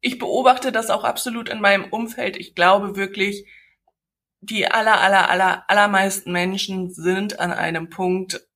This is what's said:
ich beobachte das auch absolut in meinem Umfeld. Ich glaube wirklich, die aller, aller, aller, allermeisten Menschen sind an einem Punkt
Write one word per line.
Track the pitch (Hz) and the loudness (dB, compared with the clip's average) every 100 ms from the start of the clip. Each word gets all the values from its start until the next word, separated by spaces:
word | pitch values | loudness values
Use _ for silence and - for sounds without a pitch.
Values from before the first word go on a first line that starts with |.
ich | 262 - | -4 -4
beobachte | 240 - 262 254 262 | -4 2 4 4 2
das | 226 220 | -2 -2
auch | 208 | -2
absolut | 226 226 254 233 233 | -2 -4 -6 -8 -8
in | 220 | 0
meinem | 208 196 | 2 2
Umfeld. | - 220 233 240 214 - | 0 -6 -6 -4 -6 -6
Ich | - | -12
glaube | - 175 202 202 196 | 2 6 6 2 -4
wirklich, | 196 202 196 202 - - _ _ _ _ _ _ _ _ | -6 -2 -2 -2 -12 -20 _ _ _ _ _ _ _ _
die | 196 220 - | -8 -2 0
aller, | - 214 220 | 0 2 4
aller, | 190 196 - | 4 4 4
aller, | 180 185 - - | 2 2 0 0
allermeisten | 208 202 196 196 190 - | 4 4 4 0 -2 -4
Menschen | 175 180 190 196 190 180 | -2 -2 -4 -6 -6 -6
sind | 175 170 185 208 - | -4 -2 -2 -2 -4
an | 175 | -4
einem | - 165 165 165 | -2 -2 -4 -8
Punkt | - 185 185 185 - _ | -4 -2 -2 -4 -10 _